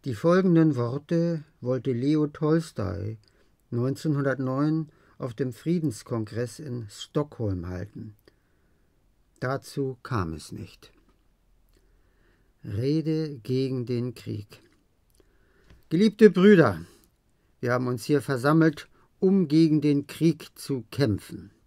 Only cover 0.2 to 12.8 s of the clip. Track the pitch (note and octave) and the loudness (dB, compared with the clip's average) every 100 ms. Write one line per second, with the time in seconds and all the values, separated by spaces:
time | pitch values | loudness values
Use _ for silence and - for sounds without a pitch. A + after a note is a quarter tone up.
0.2 | E3 F3+ F#3+ E3 D#3+ B2 A#2+ C#3 - E3+ | 2 4 4 4 4 2 -2 -6 -4 -2
1.2 | E3+ E3 D3 _ A#2+ B2+ B2 A#2+ C3+ D#3 | 0 -4 -10 _ -4 -4 -2 -2 0 0
2.2 | D3 - D3+ E3 D#3+ - G2 F#2 G2+ A2+ | 0 -2 0 0 0 -8 -6 -6 -8 -10
3.2 | _ _ _ _ _ A#2+ B2+ C#3 D#3+ C#3+ | _ _ _ _ _ -4 -2 -2 -2 -2
4.2 | C#3 C3 C3 C3 D3+ D#3+ D3+ _ _ _ | -2 -2 -2 -2 0 -2 -4 _ _ _
5.2 | C3 - B2+ A#2+ D#3+ F3 D3+ G#2+ - A#2 | -10 -6 -6 -6 -4 -2 -2 -6 -8 -6
6.2 | G#2+ G#2+ B2 - B2+ B2 G#2+ - - D#3 | -6 -6 -8 -10 -12 -12 -12 -16 -6 -4
7.2 | D3 - A2 F#2 F2 F2+ G2+ - G#2+ - | -4 -6 -4 -4 -6 -8 -10 -14 -18 -18
8.2 | _ _ _ _ _ _ _ _ _ _ | _ _ _ _ _ _ _ _ _ _
9.2 | _ _ C3 C3+ - - C3+ B2+ - A#2+ | _ _ -6 -6 -8 -8 -6 -8 -6 -6
10.2 | E2+ D#2 - - E2+ - - _ _ _ | -4 -8 -14 -16 -16 -20 -20 _ _ _
11.2 | _ _ _ _ _ _ _ _ _ _ | _ _ _ _ _ _ _ _ _ _
12.2 | _ _ _ _ A2+ G#2 | _ _ _ _ -10 -4